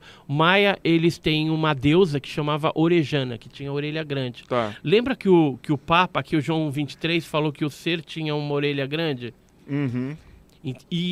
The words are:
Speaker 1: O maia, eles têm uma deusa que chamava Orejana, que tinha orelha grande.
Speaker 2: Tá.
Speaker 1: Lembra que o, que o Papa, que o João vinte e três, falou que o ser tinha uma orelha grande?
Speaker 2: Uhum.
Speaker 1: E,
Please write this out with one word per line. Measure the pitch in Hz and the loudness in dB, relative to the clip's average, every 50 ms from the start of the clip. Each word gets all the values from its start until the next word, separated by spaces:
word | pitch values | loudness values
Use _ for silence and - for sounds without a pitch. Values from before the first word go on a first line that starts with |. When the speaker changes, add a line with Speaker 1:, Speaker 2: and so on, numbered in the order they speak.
| - - - - - | -18 -20 -20 -20 -8
Speaker 1:
O | - 139 | -4 0
maia, | 147 160 170 190 202 202 202 185 - - | 2 4 4 4 4 4 2 0 0 0
eles | 160 165 170 160 170 156 | 2 2 4 4 2 0
têm | - - 165 156 156 156 160 | 0 -2 0 0 0 0 0
uma | 160 160 156 156 151 | 0 0 0 0 -2
deusa | 131 120 147 151 180 202 160 143 139 | 0 2 4 6 6 4 4 2 -4
que | - - | -6 -6
chamava | - 165 147 147 151 151 151 151 - | -6 -4 -2 -2 -2 0 0 -2 0
Orejana, | 156 160 170 175 170 147 120 151 143 131 127 117 | 2 2 4 4 2 2 2 0 -2 -2 -2 -6
que | 110 - - | -10 -12 -18
tinha | - - 139 139 139 | -14 -12 -10 -6 -6
orelha | 143 147 151 151 160 160 | -6 -6 -4 -6 -6 -6
grande. | 143 143 135 131 123 120 - - | -4 -4 -4 -4 -4 -8 -10 -8
Speaker 2:
Tá. | - 131 123 113 104 107 - - | -4 -2 -2 -2 -2 -6 -6 0
Speaker 1:
Lembra | 143 180 226 247 269 254 | 2 4 4 4 2 -4
que | - - | 0 4
o, | 196 180 170 160 143 123 - | 6 6 6 6 4 0 -4
que | - - 151 | -2 -2 -2
o | |
Papa, | 139 - - 165 175 185 175 - 151 135 | -2 0 2 2 4 4 2 0 -4 -2
que | - 170 | 0 -2
o | 156 | 0
João | 127 156 160 160 160 151 | 0 0 -2 0 -2 -2
vinte | 131 147 147 135 - | -2 -4 -6 -6 -6
e | |
três, | - - 160 170 170 143 | -6 -4 -2 -2 -2 -2
falou | - - 156 151 156 | -2 -2 0 0 0
que | 139 - 156 | -2 -2 -4
o | 147 | -6
ser | - - - 165 170 170 | -6 -6 -4 -4 -4 -4
tinha | 151 - - 165 156 151 147 | -6 -10 -10 -6 -4 -4 -2
uma | 147 147 147 143 | -2 -2 -2 -2
orelha | 143 147 147 143 139 135 | -2 0 -2 -2 -2 -4
grande? | 135 143 160 165 156 139 123 120 113 - _ _ _ _ _ - | -4 -4 -4 -2 -2 -4 -4 -6 -12 -12 _ _ _ _ _ -10
Speaker 2:
Uhum. | - 143 143 143 127 117 123 127 135 151 160 - - - - - _ _ _ - | -6 -4 -2 -2 -2 -2 -4 -4 -6 -8 -12 -16 -20 -20 -20 -20 _ _ _ -10
Speaker 1:
E, | 135 127 - - _ 175 170 175 180 | -10 -10 -10 -10 _ -4 -4 -2 -2